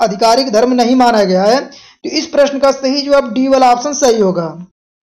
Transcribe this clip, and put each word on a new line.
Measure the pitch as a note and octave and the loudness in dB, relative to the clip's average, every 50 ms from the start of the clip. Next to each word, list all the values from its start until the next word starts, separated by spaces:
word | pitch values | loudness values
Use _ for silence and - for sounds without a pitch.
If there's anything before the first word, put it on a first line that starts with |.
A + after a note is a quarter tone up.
आधिकारिक | A#3 G#3 G3+ F#3+ A3+ A3+ A3+ B3+ C4+ C4 | -4 -2 -2 0 0 2 2 2 0 0
धर्म | G#3 G#3+ B3 B3 B3+ | 0 0 0 2 0
नहीं | B3 A#3 A#3 B3+ | 0 2 2 2
माना | B3+ B3 A#3+ A3+ G#3+ G3+ | 2 2 2 2 0 0
गया | F#3+ F#3 F#3 G3 | 0 0 0 2
है। | G#3 A#3+ C#4 | 2 0 0
तो | - - - - - - _ _ - - | -2 -8 -16 -20 -20 -20 _ _ -12 -8
इस | - D#4 C#4 | -6 -6 -6
प्रश्न | - - C#4+ C#4+ C#4 C#4 C4+ | -2 0 0 0 0 0 0
का | C#4 C4+ | 0 0
सही | C4 C4 - C4 C4+ C#4+ | 0 0 -2 -4 -4 -4
जवाब | C4+ C#4+ C#4 C#4 C4 B3 G#3 | -2 0 0 0 0 -2 -2
डी | B3+ C4 | -2 0
वाला | C4+ C4+ C4 C4 B3 | 0 2 4 4 4
ऑप्शन | B3 A#3+ B3 - D4 | 2 2 -2 -6 -4
सही | - C#4+ B3 A#3 A3+ | 0 0 0 2 2
होगा। | G3+ F#3 F#3 F3 E3 D#3+ D3+ E3+ F3+ - _ _ _ _ _ _ | 2 0 0 -2 -6 -8 -10 -14 -18 -20 _ _ _ _ _ _